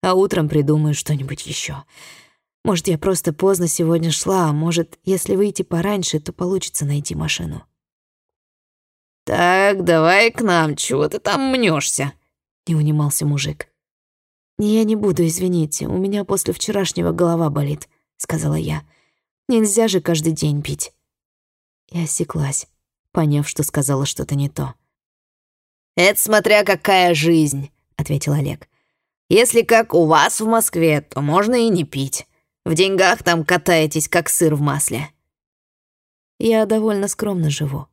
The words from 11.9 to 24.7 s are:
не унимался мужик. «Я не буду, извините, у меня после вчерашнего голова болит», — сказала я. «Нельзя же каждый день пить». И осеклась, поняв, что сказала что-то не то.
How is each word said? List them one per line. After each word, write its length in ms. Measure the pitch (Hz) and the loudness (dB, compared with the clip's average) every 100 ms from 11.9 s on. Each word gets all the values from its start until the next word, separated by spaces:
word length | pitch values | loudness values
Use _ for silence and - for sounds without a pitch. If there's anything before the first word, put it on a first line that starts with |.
| - 139 - _ _ _ _ - | -4 -6 -8 _ _ _ _ -4
не 80 | 160 | 0
унимался 500 | 151 151 147 - 147 | 2 2 0 0 -2
мужик. 440 | 143 143 147 - _ _ _ _ _ _ _ _ _ | -2 -4 -8 -14 _ _ _ _ _ _ _ _ _
«Я 260 | 208 220 | 0 2
не 140 | 220 220 | 2 2
буду, 280 | 208 180 165 | 0 2 0
извините, 640 | 165 180 180 151 - - | 0 0 0 0 -4 -4
у 100 | 180 | -2
меня 280 | 196 202 190 | -2 -4 -2
после 280 | 196 - | -4 -2
вчерашнего 600 | - - 208 185 - 170 | -4 -4 -2 -2 -2 -2
голова 360 | 165 175 170 160 | 0 0 2 0
болит», — 380 | 151 143 147 - _ _ _ | -2 -4 -6 -10 _ _ _
сказала 380 | - 165 156 - | -8 -4 -2 -2
я. 280 | 160 78 - _ _ _ _ _ - | -4 -8 -10 _ _ _ _ _ 0
«Нельзя 400 | 240 214 214 226 | 2 2 2 2
же 140 | 185 | 2
каждый 320 | 160 165 160 | 0 0 0
день 280 | 156 151 147 | 0 -2 -2
пить». 300 | 147 143 - _ _ _ _ _ _ _ _ _ _ | -4 -8 -10 _ _ _ _ _ _ _ _ _ _
И 120 | 170 | -6
осеклась, 640 | 156 - 175 160 139 143 - _ _ _ _ | -4 -4 -4 -4 -4 -4 -10 _ _ _ _
поняв, 360 | - 156 147 147 | -2 0 0 -2
что 160 | - | -4
сказала 420 | 147 - 139 139 139 | -4 -2 -2 -2 -2
что-то 300 | - 135 143 | -6 -6 -4
не 140 | 143 | -4
то. 260 | - 135 | -4 -8